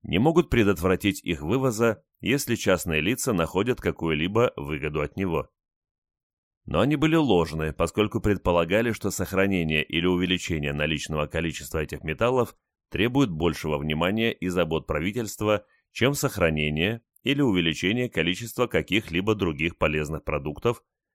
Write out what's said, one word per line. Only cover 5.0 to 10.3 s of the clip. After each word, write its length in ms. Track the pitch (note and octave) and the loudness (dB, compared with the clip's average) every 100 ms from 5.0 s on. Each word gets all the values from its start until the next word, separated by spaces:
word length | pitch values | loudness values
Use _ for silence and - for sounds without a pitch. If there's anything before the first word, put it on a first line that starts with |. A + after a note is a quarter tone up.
от 160 | D2 - | -4 -4
него. 320 | F#2+ D#2 - _ _ _ _ _ _ _ _ _ _ _ - | -2 -2 -4 _ _ _ _ _ _ _ _ _ _ _ -4
Но 160 | D#2+ | 0
они 140 | B2+ D3 | 2 2
были 200 | D#3 E3 | 2 4
ложны, 580 | C#3 F2 D#2 D#2 D#2 | 4 4 2 -2 -4
поскольку 480 | C#2+ E2+ - G#2 A2 | -2 -2 0 0 0
предполагали, 720 | G#2 G2 F#2 F2 E2 G#2 A#2+ | 0 0 2 2 2 2 0
что 180 | G#2+ G2+ | -2 -4
сохранение 720 | F#2+ F#2 F#2+ G2 F#2 D#2 D#2 | -4 -2 0 2 2 2 0
или 220 | - E2 F2+ | 0 0 2
увеличение 680 | F2+ F2+ | 2 2